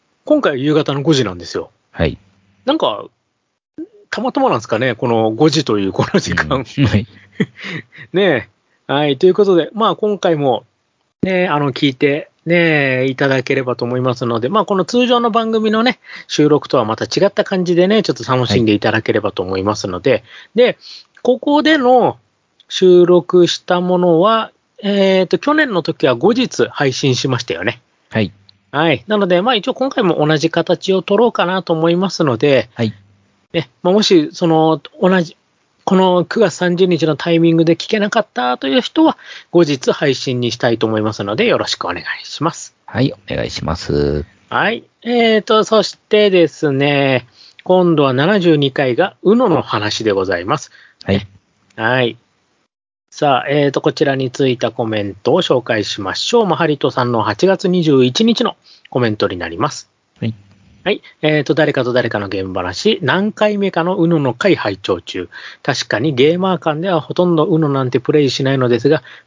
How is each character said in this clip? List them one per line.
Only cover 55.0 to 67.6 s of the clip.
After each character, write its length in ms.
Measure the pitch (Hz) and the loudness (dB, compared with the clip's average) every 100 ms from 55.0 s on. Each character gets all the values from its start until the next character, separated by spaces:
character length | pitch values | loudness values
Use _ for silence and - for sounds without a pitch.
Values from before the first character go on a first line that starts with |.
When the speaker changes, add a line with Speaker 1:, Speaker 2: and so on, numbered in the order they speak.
Speaker 1:
ン 120 | 101 95 | -6 -6
ト 180 | - | 0
を 80 | 170 | 0
紹 200 | - 135 | 2 -2
介 240 | 117 113 98 | 0 -2 -4
し 160 | - | -6
ま 140 | 95 - | -8 -6
し 180 | - | -2
ょ 100 | 240 | 0
う。 20 | 202 | 2
マ 120 | 156 | 0
ハ 100 | 160 | -2
リ 100 | 147 | -2
ト 140 | 139 | -2
さ 120 | 135 | -2
ん 80 | 123 | -2
の 100 | 117 | -2
八 260 | 104 104 185 | -2 0 0
月 220 | 190 190 | 2 0
二 140 | 180 | 0
十 200 | 156 135 | 2 4
一 220 | 127 127 226 | 4 2 0
日 180 | 226 | 2
の 140 | 226 - _ - _ | -2 -6 _ -20 _
コ 100 | 131 | -2
メ 100 | 117 | -2
ン 80 | 107 | 0
ト 100 | 101 | -4
に 100 | 92 | -4
な 100 | 85 | -8
り 100 | 82 | -4
ま 140 | 143 | -6
す。 180 | - - _ _ _ | -6 -16 _ _ _
Speaker 2:
は 60 | 113 | -8
い。 80 | 113 _ _ _ _ - | -8 _ _ _ _ -6
Speaker 1:
は 60 | |
い。 100 | 240 - _ | -6 -8 _
え 160 | 151 151 | 0 0
ー 40 | |
と、 120 | 135 151 | 0 0
誰 180 | 151 | 0
か 100 | 139 | 0
と 100 | 123 | -2
誰 160 | 123 113 | 0 -2
か 100 | 107 | -4
の 100 | 101 | -6
ゲ 140 | 98 | -6
ー 40 | 95 | -6
ム 60 | |
話、 460 | 92 90 92 208 220 | -6 -6 -4 -2 0
何 300 | 139 165 208 | 0 -2 -2
回 260 | - 214 208 | -2 -2 0
目 140 | 196 | -2
か 120 | 175 | -2
の 140 | 170 196 | -2 0
ウ 100 | 165 | 0
ノ 120 | 165 | 2
の 140 | 135 | 0
回 220 | 113 202 151 | -2 0 0
拝 220 | 107 95 | -2 -6
聴 240 | - 87 | -4 -6
中。 280 | - 95 87 - - - | -6 -10 -10 -12 -20 -10
確 240 | - 127 - | -6 -4 -4
か 120 | 107 | -2
に 140 | 147 | -2
ゲ 180 | 127 143 | 2 2
ー 80 | 175 | 2
マ 160 | 190 175 | 0 -2
ー 20 | |
間 200 | 165 151 | -2 -4
で 100 | 190 | -2
は 120 | 165 | -2
ほ 120 | - | -2
と 120 | 151 180 | -2 2
ん 100 | 165 | 2
ど 100 | 151 | 2
ウ 120 | |
ノ 120 | 160 | 2